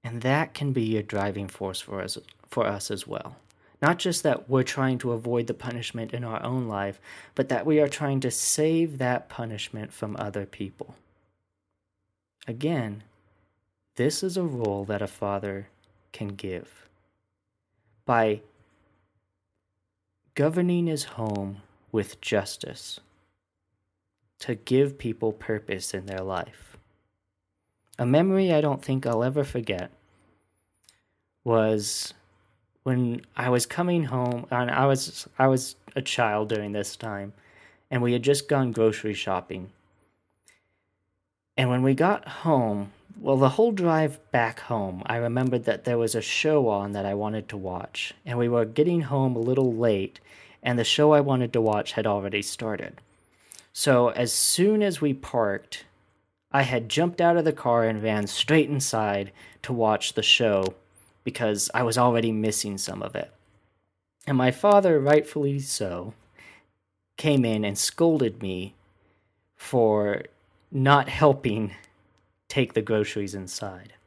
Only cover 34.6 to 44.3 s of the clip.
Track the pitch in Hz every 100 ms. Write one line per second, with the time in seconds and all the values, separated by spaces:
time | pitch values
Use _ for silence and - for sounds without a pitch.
34.6 | 123 139 135 135 - - - - 135 131
35.6 | 131 - - - 131 - 113 104 107 107
36.6 | 104 104 101 - 117 101 98 - _ _
37.6 | - _ _ 131 120 120 117 139 - 143
38.6 | 127 113 110 107 107 98 - 92 - 92
39.6 | 92 _ _ _ _ _ _ _ _ _
40.6 | _ _ _ _ _ _ _ _ _ -
41.6 | 127 123 131 135 170 208 - - 165 143
42.6 | 113 104 101 - _ - - 135 135 135
43.6 | 233 202 175 160 156 143 _